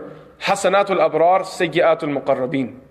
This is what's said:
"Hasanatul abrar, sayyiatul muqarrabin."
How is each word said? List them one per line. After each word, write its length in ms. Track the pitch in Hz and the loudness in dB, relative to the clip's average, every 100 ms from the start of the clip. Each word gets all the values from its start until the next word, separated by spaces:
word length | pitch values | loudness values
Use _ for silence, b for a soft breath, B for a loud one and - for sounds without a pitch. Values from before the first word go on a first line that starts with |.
| B B B B | B B B B
"Hasanatul 560 | - 190 185 196 196 180 | -4 -2 2 2 2 0
abrar, 440 | 156 156 165 190 | 0 2 4 4
sayyiatul 840 | 180 - 175 156 160 160 151 139 | 0 -4 -2 2 2 2 -2 -4
muqarrabin." 560 | 143 131 127 143 120 - - | -2 -2 -2 -4 -6 -8 -20